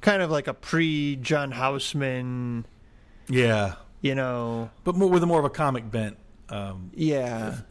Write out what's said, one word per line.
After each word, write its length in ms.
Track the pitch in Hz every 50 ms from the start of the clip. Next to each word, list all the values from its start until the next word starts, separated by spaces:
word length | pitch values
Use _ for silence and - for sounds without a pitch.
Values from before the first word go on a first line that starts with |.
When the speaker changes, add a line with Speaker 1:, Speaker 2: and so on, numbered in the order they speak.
Speaker 1:
kind 200 | - 208 202 190
of 80 | 180 156
like 180 | 156 147 -
a 60 | 143 -
pre-John 1000 | - - - 165 165 165 160 156 147 147 143 139 131 120 - 156 147 143 135
Houseman. 1120 | 120 120 131 135 139 135 - - - 143 139 131 127 127 123 127 127 123 123 120 120 117 110 - - - - - - - - - - - - -
Speaker 2:
Yeah. 460 | 127 127 120 117 110 107 101 95 82 - - - - -
Speaker 1:
You 120 | - 135 135
know. 560 | 135 131 127 123 120 117 117 117 117 117 - - - -
Speaker 2:
But 120 | 180 175
more, 140 | 185 196 185
with 140 | 180 175 165
a 20 |
more 140 | 170 170 156
of 60 | 143
a 40 | 139
comic 400 | - - 156 139 127 117 113 107
bent. 280 | 113 113 107 101 - - - - - - - -
Um, 420 | - 104 98 98 95 95 90 90 -
Speaker 1:
Yeah. 540 | - 156 156 147 135 123 120 117 113 110
Speaker 2:
if, 160 | 110 127 120 - -